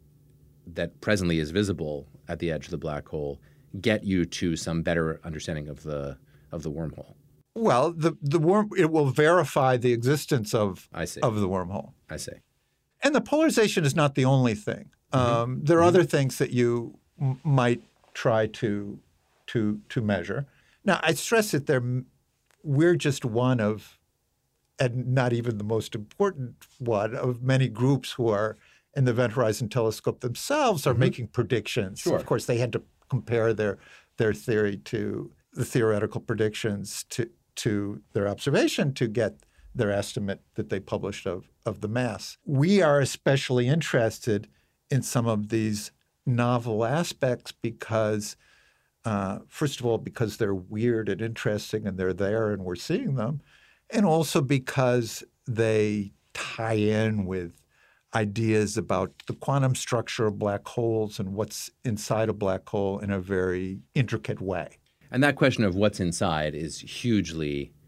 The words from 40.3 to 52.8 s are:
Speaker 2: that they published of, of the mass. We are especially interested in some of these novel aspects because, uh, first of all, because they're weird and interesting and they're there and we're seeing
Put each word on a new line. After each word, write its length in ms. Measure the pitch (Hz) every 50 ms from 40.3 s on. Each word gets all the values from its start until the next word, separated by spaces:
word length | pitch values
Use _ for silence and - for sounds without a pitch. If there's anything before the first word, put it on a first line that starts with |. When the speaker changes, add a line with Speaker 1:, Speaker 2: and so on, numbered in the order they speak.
| 95 - _ _ -
Speaker 2:
that 140 | - 107 107
they 100 | 107 98
published 460 | 98 - 107 - - 95 95 - -
of, 240 | 98 90 95 - _ _ _ -
of 160 | 117 98 -
the 60 | 107
mass. 500 | 104 113 123 127 117 101 92 - - - _ -
We 360 | 208 143 131 147 185 202 196
are 180 | 170 151 143 143
especially 680 | 135 - - - - 151 135 135 - - 127 123 120
interested 800 | 127 143 170 - - - 131 113 110 - - - 123 107 104 107 - _ _ _ _ _ _ _ -
in 120 | 139 127
some 260 | - - - 127 113
of 220 | 117 110 104 104 107
these 420 | 113 113 107 110 107 104 - - _ _ _ _ _ _ -
novel 600 | 139 123 117 120 120 123 120 113 123 110 104 113
aspects 680 | 113 139 165 170 - - - 143 127 120 117 - -
because, 840 | - _ - 113 110 - - - 117 110 110 107 107 107 104 - - _ _ _ _ _ _ _ _ _ _ _ _ _ -
uh, 340 | 117 107 101 98 95 101 - -
first 320 | - - - 156 139 - -
of 60 | 123
all, 120 | 120 113
because 400 | 110 - - - - 117 104 -
they're 160 | - 113 98 98
weird 540 | 92 92 - 107 107 113 120 117 110 107 107
and 120 | 98 -
interesting 680 | 113 113 113 - - 117 104 101 - - - 107 107
and 100 | 101 95
they're 160 | 92 92 92 92
there 380 | 87 101 98 107 113 110 104
and 120 | 104 98 92
we're 120 | 90 90
seeing 400 | 87